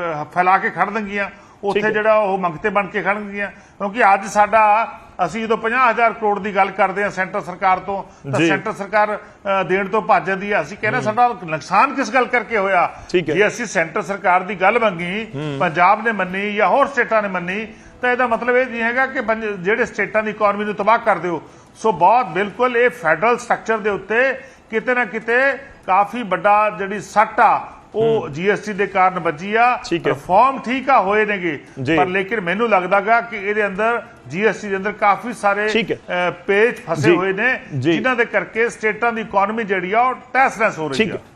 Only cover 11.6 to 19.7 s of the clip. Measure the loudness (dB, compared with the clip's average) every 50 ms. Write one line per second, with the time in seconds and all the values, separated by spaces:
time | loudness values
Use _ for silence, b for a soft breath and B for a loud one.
11.6 | -6 0 2 2 2 2 2 -2 -4 0 0 0 0 2 0 -2 -2 -2 -2 -2
12.6 | 0 2 2 2 2 0 -2 -8 -10 -2 -2 0 0 0 2 2 2 2 0 -2
13.6 | -8 -4 -2 -2 -2 -2 -4 -6 -4 -4 -8 -2 2 2 2 2 2 -2 -4 2
14.6 | 2 2 4 4 2 0 -2 -2 -6 -6 -6 -6 -8 -8 -8 -8 -6 -6 -4 -2
15.6 | -2 -2 2 4 4 4 4 4 2 -2 -2 -2 -4 -4 -4 -4 -4 -4 0 0
16.6 | 2 2 4 2 2 2 0 -2 0 2 0 0 0 0 -4 -4 -6 -6 -6 -6
17.6 | -8 -10 B B B B B -4 -2 -2 0 0 0 0 0 -2 0 0 2 2
18.6 | 0 0 -2 -4 -4 -2 0 0 -2 -2 -2 -4 -2 -2 -2 -2 -4 -6 -8 -4
19.6 | -2 -2